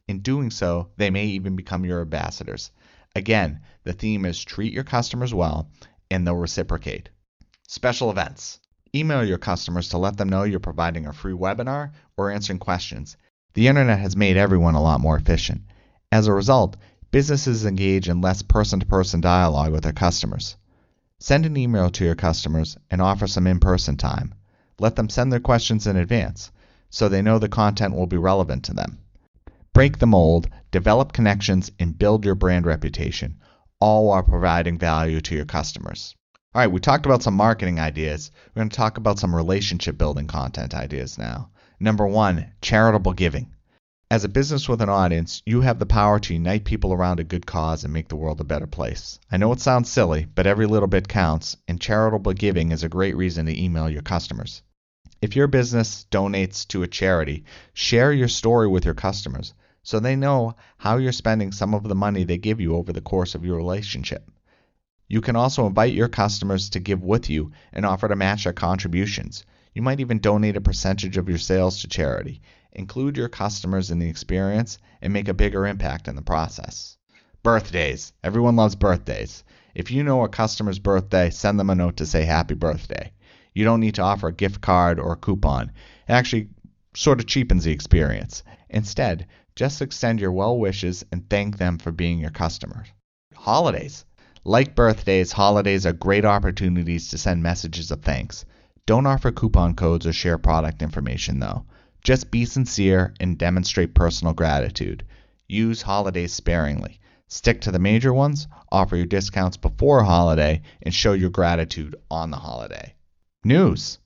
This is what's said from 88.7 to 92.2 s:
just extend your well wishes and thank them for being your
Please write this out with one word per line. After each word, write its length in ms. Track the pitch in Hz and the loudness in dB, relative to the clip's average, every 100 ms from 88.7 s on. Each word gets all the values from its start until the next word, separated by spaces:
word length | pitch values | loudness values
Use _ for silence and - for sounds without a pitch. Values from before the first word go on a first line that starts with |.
| 107 101 - 120 82 90 _ _ - | -6 -4 -2 -2 -2 -8 _ _ -4
just 260 | 131 147 | -4 -2
extend 380 | 139 - 120 113 | -8 -2 0 0
your 120 | 98 | 0
well 260 | 92 107 120 | 0 0 0
wishes 460 | 101 98 90 87 - | 0 -2 -4 -6 -8
and 160 | 90 - | -10 -2
thank 300 | 101 101 101 | -2 -2 -2
them 220 | 90 85 | -2 -2
for 120 | 85 | -6
being 280 | 82 85 | -4 -2
your 100 | 85 | -2